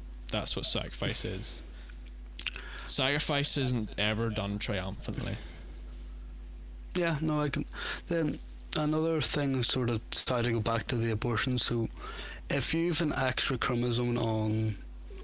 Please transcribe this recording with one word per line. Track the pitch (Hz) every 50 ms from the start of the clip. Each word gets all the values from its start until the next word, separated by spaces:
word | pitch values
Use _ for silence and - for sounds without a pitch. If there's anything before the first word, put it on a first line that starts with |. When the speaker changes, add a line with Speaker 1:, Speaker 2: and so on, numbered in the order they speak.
| - - - - - -
Speaker 1:
That's | 113 107 - - -
what | - -
sacrifice | - - 98 - - - - 104 98 - - -
is. | 101 95 95 - - - - - - - - - - - - - - - - - - - - - - - - - - - - -
Sacrifice | - - - 131 135 143 147 - - 147 143 139 - - 143
isn't | 131 123 127 117 107 - - -
ever | 104 107 110 107 117 113
done | 104 104 101 101 101 104
triumphantly. | - - 104 95 92 98 - - - - - - - 98 104 - - - - - - - - - - - - - - - - - - - - - - - - - - - - - - - -
Speaker 2:
Yeah, | 175 170 170 156 139
no, | 160 156 151 151
I | 147 147
can. | - 143 - - - - - - - - - -
Then | 175 165 160 151 - - - - - - - - -
another | - 151 151 156 160 160 165 160 156
thing, | - - - 151 143 139 135 131 123
sort | - - 131 123 117
of, | 120 110 - -
sorry | - - - - 131 120 117
to | 123 117
go | 117
back | 107 117 113 113 - -
to | 127
the | 117 113 113
abortion. | 110 104 - 120 117 101 - 131 127 123
So, | - - 120 117 113 - - - - - - - - - - - - -
if | 165 139 - - -
you've | 165 165 175 160 -
an | 170 151 143
extra | - 131 131 120 - - - 131 120
chromosome | - - 123 120 123 123 117 120 123 120 120 120
on, | 117 113 110 110 110 110 110 110 110 107 104 - - - - - - - - -